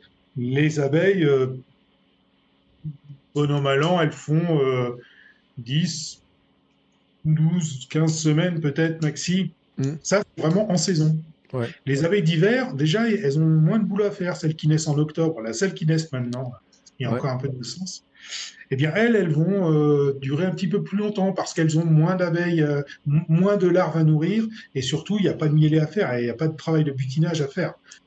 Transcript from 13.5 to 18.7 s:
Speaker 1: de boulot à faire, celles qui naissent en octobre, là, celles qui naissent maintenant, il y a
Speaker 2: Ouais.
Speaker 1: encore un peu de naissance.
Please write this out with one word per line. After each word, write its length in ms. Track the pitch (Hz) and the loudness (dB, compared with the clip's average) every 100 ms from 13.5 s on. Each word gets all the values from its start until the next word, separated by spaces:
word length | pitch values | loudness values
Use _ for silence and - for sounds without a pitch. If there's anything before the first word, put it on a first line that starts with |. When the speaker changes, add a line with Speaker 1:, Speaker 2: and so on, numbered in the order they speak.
| 160 156 220 | 4 4 2
Speaker 1:
de 60 | |
boulot 200 | 185 196 | 0 0
à 60 | 202 | -2
faire, 260 | - 180 170 | -2 -6 -2
celles 200 | 156 156 | -4 0
qui 100 | 156 | 0
naissent 220 | 156 156 | 2 0
en 100 | 143 | 0
octobre, 420 | 151 - 160 - | -2 0 -2 -2
là, 120 | 113 | -8
celles 220 | 110 190 | -4 -4
qui 120 | - 156 | -2 0
naissent 240 | 160 156 | 0 -2
maintenant, 400 | 127 120 123 131 - _ _ - - | -6 -6 -6 -10 -14 _ _ -20 -8
il 60 | |
y 20 | 123 | -4
a 40 | |
Speaker 2:
Ouais. 60 | 120 | -2
Speaker 1:
encore 120 | 139 | -2
un 60 | 127 | -4
peu 120 | 135 | -6
de 80 | 127 | -8
naissance. 460 | 117 180 185 - _ _ - - - - - | -12 -10 -12 -12 _ _ -16 -14 -14 -18 -8